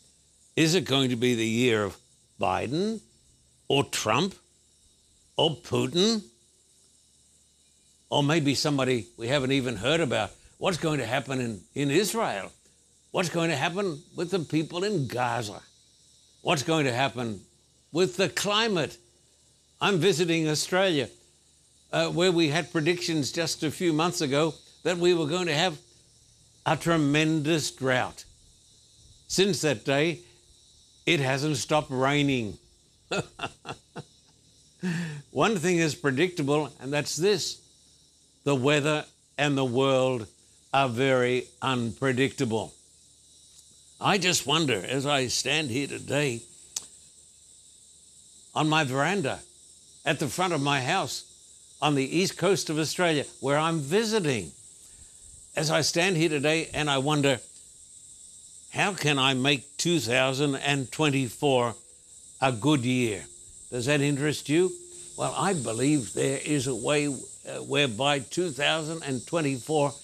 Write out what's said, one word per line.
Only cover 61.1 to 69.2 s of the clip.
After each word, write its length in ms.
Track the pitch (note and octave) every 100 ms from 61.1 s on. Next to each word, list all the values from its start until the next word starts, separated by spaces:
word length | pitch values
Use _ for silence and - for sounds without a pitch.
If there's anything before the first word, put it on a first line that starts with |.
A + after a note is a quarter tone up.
| C3+ B2 - D3 B2+ A#2+ G#2+ - - - - - -
a 80 | C3+
good 340 | A2+ C#3 D3+
year? 380 | A#2+ B2+ A#2 F#2 - - - - -
Does 160 | B2 A#2+
that 140 | D3
interest 480 | C#3+ C#3 D3+ C3+ -
you? 240 | D#3 F#3 F3 - - - -
Well, 200 | C3+ -
I 140 | E3+
believe 600 | F3+ A#2 A2 C3+ D3+ G2+
there 260 | - C3+ C3+
is 220 | - D3+ B2+
a 80 |
way, 320 | A2+ C3 D3 D3
uh, 560 | C3 - - - C3+
whereby 560 | B2+ C#3 C#3+ G#2 C#3 C#3+
two 320 | A2+ - F3+
thousand 540 | B2+ D3 D#3+ D#3 E3
and 200 | C#3 B2+